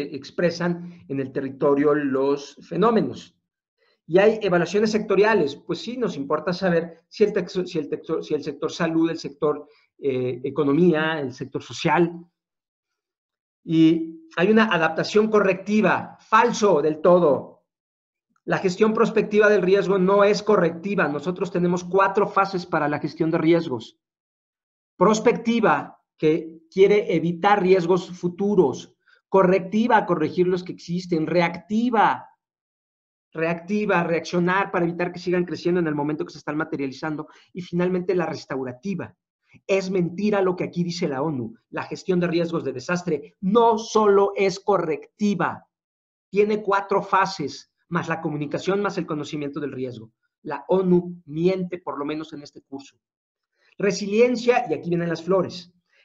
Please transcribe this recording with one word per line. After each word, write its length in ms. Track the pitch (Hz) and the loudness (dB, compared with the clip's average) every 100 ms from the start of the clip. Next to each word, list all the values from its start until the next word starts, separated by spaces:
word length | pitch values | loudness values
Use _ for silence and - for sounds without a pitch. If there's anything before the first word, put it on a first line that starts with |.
| 143 | -6
expresan 880 | 135 - - 175 170 175 170 - - - | -10 -10 -2 -2 -2 -4 -4 -10 -16 -8
en 100 | 139 | -6
el 120 | 131 | -6
territorio 640 | 143 135 135 147 143 147 | -6 -8 0 2 4 4
los 600 | 147 139 131 139 143 - - - | 2 0 0 0 -2 -6 -20 -8
fenómenos. 680 | 170 220 220 135 - - _ _ _ _ _ _ _ - | 0 2 2 -2 -6 -16 _ _ _ _ _ _ _ 0
Y 120 | 175 | 4
hay 200 | 214 220 | 4 2
evaluaciones 500 | 196 175 170 208 220 | 2 0 2 0 0
sectoriales, 640 | 214 - 190 214 214 143 139 | 0 0 2 4 2 0 -4
pues 240 | - 170 | -10 -10
sí, 160 | 220 254 | -8 -6
nos 200 | 208 147 | -4 -4
importa 360 | 139 151 190 | -4 -4 -2
saber 520 | 175 190 170 170 - _ | -2 0 0 -2 -10 _
si 160 | - | 0
el 80 | 202 | 0
texto, 340 | 185 180 185 - | 0 -4 -6 -4
si 120 | 160 | -6
el 100 | 143 | -6
texto, 340 | 147 - 156 | -8 -6 -6
si 120 | - | -4
el 100 | 147 | -4
sector 260 | 156 139 151 | -4 -6 -6
salud, 400 | - 165 160 165 | -4 -2 0 0
el 80 | 156 | -2
sector, 480 | 143 - 151 143 - _ _ _ | -12 -4 -2 -2 -8 _ _ _
eh, 420 | 139 127 123 127 | -4 -2 -4 -6
economía, 760 | 143 135 139 147 180 156 160 160 | -6 -2 0 4 4 4 0 -2
el 140 | 131 | -6
sector 300 | 127 131 147 | -8 -10 -10
social. 640 | - 120 165 160 170 - - _ _ _ _ _ _ _ _ _ _ _ _ _ | -10 -4 0 2 2 -2 -18 _ _ _ _ _ _ _ _ _ _ _ _ _
Y 640 | - 160 160 170 - - - - | -2 4 4 4 -2 -12 -8 0
hay 140 | 185 | 4
una 160 | 220 220 | 4 4
adaptación 640 | 170 160 165 156 208 220 | 2 0 -2 0 2 4
correctiva, 920 | 214 190 180 - 214 185 139 - - | 2 2 0 0 2 2 0 -4 -16
falso 600 | _ 220 240 - 202 151 | _ 4 4 2 2 4
del 180 | 151 156 | 2 2
todo. 640 | 185 180 160 123 - - _ _ _ _ _ _ _ _ | 4 6 6 2 -4 -18 _ _ _ _ _ _ _ _
La 140 | - 180 | -6 -2
gestión 340 | 190 180 220 | -2 2 2
prospectiva 560 | 220 214 220 180 208 208 | 2 2 0 0 4 4
del 140 | 208 | 4
riesgo 360 | 180 196 180 196 | 4 2 2 2
no 240 | 185 202 | 4 4
es 200 | 202 196 | 4 2
correctiva. 680 | - 202 165 170 202 196 151 | 2 2 2 -2 -4 -2 -2
Nosotros 420 | 143 180 180 185 | -2 -6 -4 -4
tenemos 320 | 180 175 175 | 0 0 0
cuatro 460 | 180 190 190 214 202 | 0 2 2 2 0
fases 380 | 196 185 180 175 | 0 -2 -4 -4
para 220 | 160 147 | -2 0
la 120 | 147 | -2
gestión 300 | 156 - 165 | -4 -2 0
de 80 | 160 | 2
riesgos. 600 | 156 165 139 120 - _ _ _ _ _ _ _ _ _ _ - | 2 2 0 -8 -10 _ _ _ _ _ _ _ _ _ _ 0
Prospectiva, 1000 | 185 220 240 226 226 233 196 143 139 - _ _ | 2 4 2 0 0 2 2 0 -4 -16 _ _
que 440 | 156 170 - - _ | 0 0 -4 -16 _
quiere 460 | 185 196 208 - 165 | 4 4 4 2 0
evitar 440 | 165 175 202 202 | -2 0 2 4
riesgos 500 | 180 190 165 185 - | 4 4 4 0 -2
futuros. 840 | - 175 175 202 190 139 113 - _ _ _ _ | -8 -6 -2 0 2 2 0 -12 _ _ _ _
Correctiva, 800 | 190 180 190 180 214 247 220 - | 4 4 4 2 0 4 2 2
corregir 400 | 170 151 180 180 | 0 0 0 0
los 160 | 180 | 0
que 100 | - | -4
existen. 540 | - - 175 - 160 156 | -12 -8 -6 -2 -2 0
Reactiva, 1000 | 170 170 175 - 214 247 226 170 123 - _ _ _ _ _ _ _ _ _ _ | 0 0 -2 -4 -2 0 2 2 0 -8 _ _ _ _ _ _ _ _ _ _
reactiva, 720 | 160 160 170 - 208 202 180 | -4 -2 -2 -4 -2 0 0
reaccionar 680 | 170 170 - 180 175 190 196 | 0 -2 -2 0 2 0 0
para 140 | 190 | -2
evitar 260 | 170 170 170 | -2 -2 -6
que 80 | 170 | -6
sigan 260 | 185 180 | -2 -2
creciendo 360 | 175 156 175 180 | -2 -4 -2 0
en 80 | 160 | 0
el 60 | |
momento 300 | 147 147 151 | -2 -4 -6
que 80 | 175 | -8
se 60 | 147 | -10
están 180 | - 147 | -8 -6
materializando. 720 | 160 139 139 131 156 151 151 - _ | -6 -6 -8 -8 -8 -8 -12 -20 _
Y 100 | - | -14
finalmente 520 | 180 175 180 180 180 | -6 -2 0 -2 -2
la 120 | 180 160 | -2 -2
restaurativa. 880 | 135 - 135 127 - 202 180 113 _ _ _ _ _ - | -6 -8 -8 -8 -8 -8 -8 -10 _ _ _ _ _ -2
Es 240 | 196 185 | 0 0
mentira 500 | 190 170 - 208 196 | -2 -2 -2 0 0
lo 140 | 185 | 0
que 100 | 175 | -2
aquí 200 | 147 175 | -4 -4
dice 240 | 175 170 160 | -4 -4 -4
la 140 | 131 | -4
onu. 320 | 160 135 110 - _ | -4 -4 -8 -12 _
La 120 | 151 | -10
gestión 380 | - 151 - 180 | -10 -8 -2 0
de 80 | 175 | 0
riesgos 360 | 165 165 165 | 0 -2 -4
de 80 | 131 | -6
desastre 640 | 127 - 175 175 147 - _ | -6 -4 -4 -2 -6 -6 _
no 380 | 190 226 233 220 | 0 4 4 2
solo 540 | 220 220 208 196 196 202 | 0 2 4 6 4 2
es 240 | 196 185 | -2 -2
correctiva, 1080 | - 196 160 147 - - 208 175 143 107 _ _ _ _ _ _ _ | -2 0 -2 -6 -8 -4 -2 0 -4 -6 _ _ _ _ _ _ _
tiene 320 | 190 208 214 | 0 2 0
cuatro 420 | 196 196 196 196 | 0 -2 0 -2
fases, 680 | 190 190 185 - 139 - - _ - | 2 2 0 -2 -8 -10 -20 _ -8
más 200 | 170 156 | -6 -4
la 120 | 160 | -6
comunicación, 600 | 165 147 147 147 180 202 | -6 -6 -6 -6 -2 -2
más 160 | 202 180 | -2 -4
el 80 | 170 | -6
conocimiento 540 | 156 143 151 143 151 | -6 -8 -8 -8 -8
del 100 | 143 | -8
riesgo. 400 | 123 127 117 110 _ _ _ | -8 -10 -10 -18 _ _ _
La 220 | - 143 - | -10 -8 0
onu 560 | 185 185 175 180 - - | 2 4 4 2 -8 -10
miente, 520 | 156 175 190 180 180 | -2 0 0 -4 -8
por 200 | - 139 | -10 -8
lo 60 | |
menos 280 | 143 156 156 | -6 -8 -10
en 100 | - | -16
este 200 | 147 - | -18 -20
curso. 360 | _ 139 135 _ _ _ _ _ _ _ _ - | _ -16 -16 _ _ _ _ _ _ _ _ -4
Resiliencia, 840 | 196 180 196 208 247 233 233 247 156 | -2 -2 0 2 2 2 2 2 0
y 60 | |
aquí 140 | 147 175 | -4 -2
vienen 200 | 170 170 | -2 -2
las 140 | 165 | -4
flores. 500 | 165 190 117 - - _ _ _ | 0 0 0 -8 -18 _ _ _